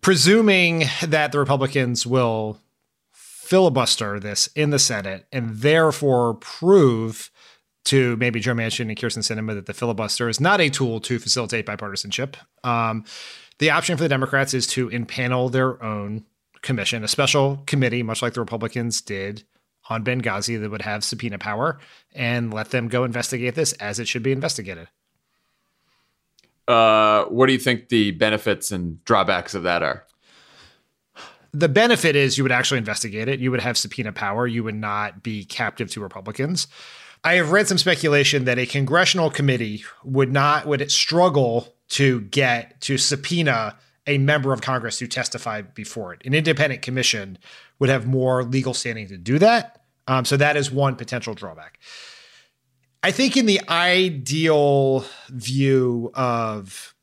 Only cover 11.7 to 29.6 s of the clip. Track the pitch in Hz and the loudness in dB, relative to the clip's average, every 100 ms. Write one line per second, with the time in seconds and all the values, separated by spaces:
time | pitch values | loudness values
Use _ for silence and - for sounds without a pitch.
11.7 | 104 104 98 107 101 139 - - _ 123 | -8 -8 -10 -8 -6 -8 -10 -20 _ -4
12.7 | 117 113 110 107 - - - - _ 151 | -2 0 -4 -8 -18 -18 -20 -20 _ 2
13.7 | 151 165 160 165 135 131 135 135 131 117 | 2 0 -2 0 0 0 0 0 -2 -2
14.7 | - 123 120 110 - 123 127 127 131 131 | -2 -4 -4 -6 -4 -2 0 0 0 0
15.7 | 123 113 107 101 107 - _ _ _ - | -2 -8 -6 -6 -10 -12 _ _ _ -6
16.7 | 123 98 117 107 - 135 147 139 139 139 | -4 -2 -4 -4 -2 2 2 2 0 -4
17.7 | 143 127 120 113 113 120 123 113 117 110 | 0 0 0 -4 -4 -4 -4 -6 -6 -6
18.7 | 123 117 113 - 101 98 104 _ _ _ | -4 -4 -6 -8 -8 -8 -10 _ _ _
19.7 | _ - 113 110 123 113 101 104 117 107 | _ -8 -4 -2 -2 -2 -4 -4 -6 -6
20.7 | 101 107 104 104 113 120 101 107 104 143 | -8 -6 -6 -6 -6 -8 -8 -6 -2 -4
21.7 | 143 - - _ - 123 120 117 107 107 | -4 -14 -20 _ -6 -2 -2 -4 -6 -4
22.7 | 127 117 123 127 120 117 127 123 139 156 | -2 0 -2 -2 -2 -4 -4 -4 -2 -4
23.7 | - 104 101 113 123 120 135 - - 95 | -4 -8 -6 -6 -4 -2 -2 -4 -6 -10
24.7 | 87 85 _ _ _ _ _ _ _ _ | -14 -16 _ _ _ _ _ _ _ _
25.7 | _ _ _ _ _ _ _ _ _ - | _ _ _ _ _ _ _ _ _ 2
26.7 | 117 113 110 107 107 - 113 131 131 135 | 4 6 6 6 4 2 4 4 4 0
27.7 | 117 - 117 104 82 110 107 107 98 - | -2 0 2 2 2 0 2 0 -2 -2
28.7 | 95 87 80 - 110 92 92 - 98 | -6 -6 -10 2 2 4 0 -2 -4